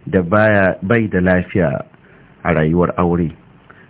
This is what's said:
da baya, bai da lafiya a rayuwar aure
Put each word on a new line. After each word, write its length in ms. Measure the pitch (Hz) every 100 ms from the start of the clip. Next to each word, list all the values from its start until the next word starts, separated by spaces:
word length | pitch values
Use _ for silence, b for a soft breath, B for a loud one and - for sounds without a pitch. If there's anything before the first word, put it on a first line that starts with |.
| -
da 140 | 95
baya, 540 | 85 107 107 101 95 -
bai 240 | 95 117 104
da 120 | 92
lafiya 640 | 90 90 - 101 78 - - _ B B B B
a 60 | 87
rayuwar 360 | 76 78 87 85 -
aure 320 | 87 87 80 - _ _ B B